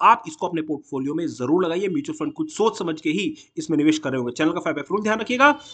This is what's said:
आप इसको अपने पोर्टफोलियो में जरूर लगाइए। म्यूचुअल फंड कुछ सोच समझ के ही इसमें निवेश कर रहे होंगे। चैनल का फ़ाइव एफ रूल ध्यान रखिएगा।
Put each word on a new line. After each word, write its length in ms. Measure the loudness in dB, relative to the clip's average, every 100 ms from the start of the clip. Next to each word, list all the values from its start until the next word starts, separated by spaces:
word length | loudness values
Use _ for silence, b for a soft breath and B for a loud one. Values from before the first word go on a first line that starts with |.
आप 220 | 4 4 0
इसको 200 | -6 -4
अपने 140 | -4
पोर्टफोलियो 520 | -4 -6 -6 -6 -4
में 140 | -4 -4
जरूर 380 | -4 0 2 2
लगाइए। 220 | 0 -2
म्यूचुअल 300 | -2 -4 -6
फंड 160 | -6
कुछ 200 | -4 -4
सोच 260 | 0 0 0
समझ 220 | -4 -4
के 80 | -2
ही 260 | -2 -2 B B -10
इसमें 200 | 0 4
निवेश 220 | 4 4
कर 100 | 0
रहे 100 | -2
होंगे। 120 | -2
चैनल 200 | 0 0
का 80 | 0
फ़ाइव 200 | -2 -4
एफ 120 | -2
रूल 120 | -2
ध्यान 160 | 0 -2
रखिएगा। 400 | 0 4 4 4 B